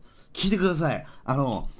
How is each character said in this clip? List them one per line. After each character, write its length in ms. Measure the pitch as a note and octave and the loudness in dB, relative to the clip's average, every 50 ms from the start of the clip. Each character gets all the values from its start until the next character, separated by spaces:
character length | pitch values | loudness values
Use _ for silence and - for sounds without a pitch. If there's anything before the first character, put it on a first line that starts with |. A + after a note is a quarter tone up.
| - - - - - - | -18 -20 -20 -20 -20 -16
聞 160 | - - - G3 | -8 -2 0 2
い 20 | |
て 80 | G#3 F#3+ | 2 4
く 80 | F#3 | 4
だ 100 | F#3+ F3 | 2 2
さ 180 | D3+ E3+ D3+ A#2 | 2 2 0 0
い。 120 | - - - - - - | 0 -4 -10 -16 -14 -4
あ 100 | - C3 | -2 0
の、 340 | C#3 C#3 B2+ A2 F2+ - - - - | 0 2 0 0 -2 -4 -6 -8 -8